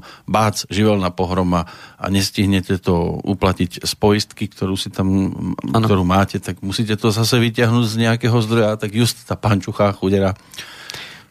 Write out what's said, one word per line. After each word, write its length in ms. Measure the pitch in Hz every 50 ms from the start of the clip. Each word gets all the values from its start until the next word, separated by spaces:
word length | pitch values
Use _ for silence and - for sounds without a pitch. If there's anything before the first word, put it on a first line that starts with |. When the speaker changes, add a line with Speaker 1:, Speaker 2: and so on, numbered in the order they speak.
| - - - - _
Speaker 1:
bác, 440 | - 95 107 110 107 104 - - -
živelná 400 | 87 101 107 107 104 98 92 87
pohroma 560 | 87 - 90 85 92 92 92 90 87 85 85 - - - - - -
a 80 | - 98
nestihnete 720 | 92 98 98 95 - - 107 98 98 98 95 92 - 98
to 160 | 87 - 95 90 85 87 85 82
uplatiť 640 | - - - 98 - 95 95 90 - 90 85 - -
z 120 | - - -
poistky, 480 | - - 104 104 104 - - - - 107
ktorú 320 | 98 - - 98 95 98
si 160 | - - 98 -
tam, 160 | - 98 95 95 95 95 98 - - - 90 87 - -
Speaker 2:
Áno. 200 | - - 113 110 107
Speaker 1:
ktorú 160 | 104 92 90
máte, 320 | 90 92 98 98 - -
tak 240 | 95 - - 87 -
musíte 400 | - 98 92 - 113 104 107 -
to 80 | - 113
zase 320 | 101 110 113 107 131 120
vyťahnuť 440 | 117 117 113 - 120 110 117 120 120
z 80 | 104 110 113
nejakého 380 | 117 113 117 117 - 117 117
zdroja, 400 | 120 110 107 117 117 107 104 107
tak 160 | 107 110 104 101
just 320 | 113 120 113 - - -
tá 80 | - 92
pančucha, 560 | - - 104 101 95 - - 101 - 104 101
chudera. 460 | 98 - 95 95 98 98 98 92 95 - - - - - - - - - - - - - - - - - - _